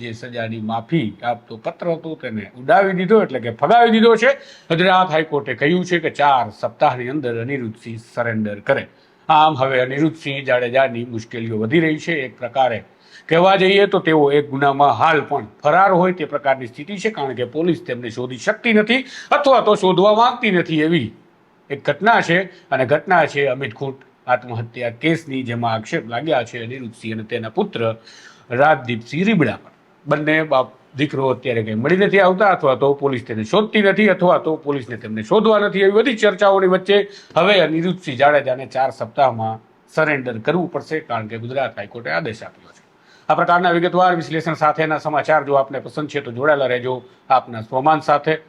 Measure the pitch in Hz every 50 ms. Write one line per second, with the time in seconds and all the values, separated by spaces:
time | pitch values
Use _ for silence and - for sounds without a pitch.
0 | 120 120 113 113 - 123 120 120 113 110 113 113 107 107 113 117 113 - 165 165
1 | 123 104 92 - - 120 120 110 - - 120 110 - 151 - - 170 175 165 165
2 | 165 160 160 156 - 123 110 107 98 92 - 123 127 139 165 190 202 196 190 175
3 | 185 170 220 220 190 143 131 123 113 120 117 - 143 156 220 240 233 226 220 226
4 | 220 233 226 226 226 262 - - - - - - _ - 165 160 185 190 185 185
5 | 180 - 151 160 165 160 151 143 - 135 123 - 139 151 175 185 175 - 175 170
6 | 160 139 110 - 143 143 139 123 117 107 104 - - 117 - - 151 147 127 123
7 | 120 123 135 156 131 120 117 113 117 127 143 135 120 110 110 - - 117 113 113
8 | 117 - - 127 117 117 113 110 107 104 104 104 - - 135 120 - - _ _
9 | _ _ _ _ _ - 160 151 156 160 156 123 131 135 135 127 127 127 135 143
10 | 156 160 - - - 147 139 139 139 131 127 123 123 120 120 131 135 127 120 117
11 | 120 127 120 110 110 - - 117 117 113 113 107 107 113 139 170 160 160 156 156
12 | - - 170 147 131 123 110 - 123 117 - 135 131 123 113 101 95 - _ _
13 | _ _ - - - - 156 165 175 190 196 190 190 190 196 202 202 196 202 180
14 | 180 165 160 156 147 143 143 147 143 127 131 135 143 143 139 135 143 139 120 110
15 | 135 160 160 147 131 - 143 131 110 104 - _ - 147 156 180 190 202 190 170
16 | 180 185 180 180 156 - 143 139 - 135 135 127 131 113 - - 147 190 208 185
17 | 185 220 220 - 139 135 123 120 123 117 - 151 170 180 165 - - - 123 120
18 | 123 117 110 123 123 127 131 117 - 196 214 - - 240 220 214 208 214 240 262
19 | 262 - - - - - 254 294 285 269 262 226 - 214 208 - 196 185 180 170
20 | 190 208 214 214 233 254 240 240 247 214 185 175 156 - 160 151 151 160 175 160
21 | 117 110 - - _ _ _ _ _ _ _ _ _ - 143 139 - - 143 -
22 | 190 220 233 202 - - 170 180 190 180 - - - - 139 131 131 110 143 156
23 | - - 185 175 156 - - 143 143 135 123 135 139 120 113 - 143 135 135 -
24 | - _ _ _ _ 131 127 123 123 123 117 113 113 117 - 127 120 117 113 -
25 | - 160 165 156 160 139 135 131 123 113 117 117 120 113 113 110 110 - 170 160
26 | 110 113 117 120 147 165 151 127 117 - - 123 113 110 135 135 127 110 107 -
27 | - 113 110 110 110 110 123 113 110 113 - - 214 - - 120 117 113 110 -
28 | - - - - - - - _ _ - 120 123 143 151 156 139 123 117 120 110
29 | 113 - - 156 190 214 226 175 143 110 95 - - - - _ _ _ _ _
30 | - 143 147 147 151 151 156 160 160 156 139 131 127 - - _ _ _ - 135
31 | 151 147 - 135 135 131 123 127 - 131 117 113 107 110 110 107 120 147 175 190
32 | 202 190 - 196 190 185 190 185 220 196 180 165 151 139 127 117 139 139 143 139
33 | 139 143 131 120 110 - 117 110 107 110 - 196 214 214 - 220 202 196 185 196
34 | 214 202 180 185 175 180 165 143 - 160 156 156 - 143 143 139 120 117 120 98
35 | - 110 110 110 107 - 180 220 214 220 214 208 202 202 170 196 196 196 202 214
36 | 240 269 233 214 214 208 190 180 208 196 196 190 190 185 185 185 185 - 202 202
37 | 202 202 - - - - - 156 175 196 208 185 165 151 160 165 170 185 175 185
38 | - 156 135 123 135 143 147 143 127 127 127 127 131 107 - 127 135 131 120 -
39 | 120 107 - - 139 127 117 113 110 110 110 110 - _ _ _ _ _ - 160
40 | 156 151 147 135 123 127 117 110 107 147 156 180 170 - - 139 - - 156 156
41 | 151 - 120 113 107 107 117 113 117 117 131 139 131 120 - 107 101 101 - 120
42 | 117 147 156 170 165 120 107 - 110 107 - _ _ - - _ _ _ _ _
43 | _ _ _ _ _ - 156 160 175 170 175 175 185 175 170 170 170 180 165 180
44 | 185 185 180 170 151 135 156 160 151 170 156 - 156 151 147 156 156 156 156 143
45 | - 156 151 143 127 - 156 151 143 135 139 139 135 - 143 127 - 160 - 156
46 | 151 143 - 143 117 120 113 120 135 151 151 139 135 123 123 123 120 127 127 123
47 | 117 - _ _ _ - 131 127 - 127 120 113 107 - - 131 139 156 156 151
48 | - - 147 143 - 160 160 156 -